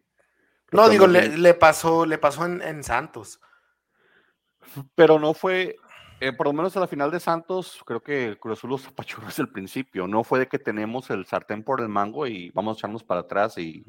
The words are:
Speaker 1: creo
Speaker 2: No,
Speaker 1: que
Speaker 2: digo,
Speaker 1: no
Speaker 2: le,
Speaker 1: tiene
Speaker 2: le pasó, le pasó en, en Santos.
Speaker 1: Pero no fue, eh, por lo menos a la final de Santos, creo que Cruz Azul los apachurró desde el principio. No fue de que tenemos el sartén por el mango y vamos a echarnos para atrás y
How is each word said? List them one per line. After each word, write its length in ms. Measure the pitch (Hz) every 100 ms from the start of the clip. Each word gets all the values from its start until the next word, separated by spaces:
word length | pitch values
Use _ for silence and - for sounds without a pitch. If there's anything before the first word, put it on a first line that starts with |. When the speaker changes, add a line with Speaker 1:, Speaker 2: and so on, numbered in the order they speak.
| _ _ _ _ _ _ _
Speaker 1:
creo 160 | 190
Speaker 2:
No, 40 | 220
Speaker 1:
que 60 |
Speaker 2:
digo, 140 | 208 185
Speaker 1:
no 60 |
Speaker 2:
le, 80 | 180
Speaker 1:
tiene 160 | 147 156
Speaker 2:
le 160 | 175
pasó, 520 | 170 160 151 165 165 160
le 120 | 156
pasó 280 | 147 135 175
en, 160 | 175
en 200 | 156 156
Santos. 560 | 131 117 156 117 101 - _ _ _ _ _ _ _ _ _ _ _ _ - 139 139
Speaker 1:
Pero 240 | - 156 156
no 160 | 151
fue, 420 | 160 190 185 180 - _ - - -
eh, 120 | 131
por 140 | 127 147
lo 80 |
menos 200 | 147 185 190
a 40 |
la 80 | 175
final 220 | 147 143
de 100 | 170
Santos, 600 | - 165 165 185 175 -
creo 180 | - 117
que 360 | - 143 117 101
Cruz 180 | 139 147
Azul 120 | 120
los 160 | 131 -
apachurró 400 | - - - 107
desde 160 | -
el 80 | -
principio. 560 | 101 95 131 - 95 90
No 160 | 107
fue 140 | 117 131
de 80 | 131
que 100 | 139
tenemos 520 | - 107 107 123 -
el 160 | 104 90
sartén 360 | 92 - 107
por 200 | 117 131
el 60 | 113
mango 360 | 101 104 131 139
y 220 | 98 87
vamos 260 | - 107 110
a 20 |
echarnos 240 | 104 110
para 160 | - 87
atrás 380 | - 98 110 -
y 260 | 82 78